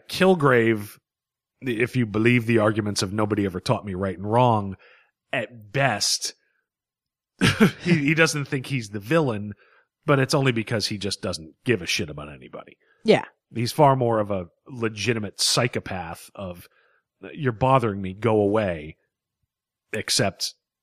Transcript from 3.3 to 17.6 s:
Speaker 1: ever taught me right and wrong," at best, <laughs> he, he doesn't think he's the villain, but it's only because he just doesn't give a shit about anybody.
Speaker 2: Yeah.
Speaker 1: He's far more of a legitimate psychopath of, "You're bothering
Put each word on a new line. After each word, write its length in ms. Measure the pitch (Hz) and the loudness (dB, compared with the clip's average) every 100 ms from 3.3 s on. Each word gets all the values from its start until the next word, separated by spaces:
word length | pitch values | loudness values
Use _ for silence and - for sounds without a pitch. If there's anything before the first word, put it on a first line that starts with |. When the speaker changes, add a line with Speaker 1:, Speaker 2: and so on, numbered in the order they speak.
| 104 | 0
Speaker 1:
ever 160 | 98 90 | -2 -4
taught 240 | - 104 | -2 -4
me 80 | 101 | -4
right 220 | 92 95 90 | -6 -6 -6
and 140 | 104 | 0
wrong," 460 | 117 127 107 98 95 - _ _ _ - | 4 4 4 -2 -10 -18 _ _ _ -8
at 400 | 175 107 117 104 | -6 -6 -12 -8
best, 640 | 135 135 104 - - - - _ _ _ _ _ _ _ _ _ - | 0 0 0 -2 -4 -6 -12 _ _ _ _ _ _ _ _ _ 0
<laughs> 20 | - - 196 - | 0 4 2 2
he, 100 | 175 165 | 2 2
he 160 | 143 | 4
doesn't 320 | 156 160 151 135 | 4 2 2 -4
think 200 | 139 - | -6 -4
he's 220 | 135 101 | -6 -6
the 100 | 104 | -10
villain, 520 | 104 165 135 104 104 - _ _ _ _ 151 | 0 0 2 -4 -8 -12 _ _ _ _ 0
but 120 | 135 | 2
it's 160 | 131 | 4
only 180 | 151 135 | 2 2
because 340 | 113 107 113 - | 0 -2 -4 -4
he 100 | 101 | -4
just 240 | 95 - | -6 -6
doesn't 320 | 101 87 78 _ - | -6 -8 -12 _ 0
give 160 | 107 | 0
a 40 | 82 | 0
shit 220 | - 78 | -4 -6
about 240 | 71 73 | -10 -14
anybody. 460 | 131 123 - - _ _ _ | -18 -16 -18 -18 _ _ _
Speaker 2:
Yeah. 200 | 226 156 - _ _ | 2 2 2 _ _
Speaker 1:
He's 160 | 113 117 | -6 -4
far 220 | - 143 | 4 4
more 240 | 135 117 110 | 6 2 0
of 140 | 101 | 0
a 140 | 95 87 _ - | -4 -6 _ -18
legitimate 720 | 123 110 107 110 113 101 - | -6 -6 -4 -2 -2 -4 -4
psychopath 880 | - 143 117 107 - 92 82 85 - | -2 0 0 -4 -8 -10 -10 -12 -16
of, 320 | - 92 87 - _ _ _ _ _ 95 | -14 -12 -12 -20 _ _ _ _ _ -18
"You're 200 | 165 131 | -4 -4
bothering 500 | 104 | 0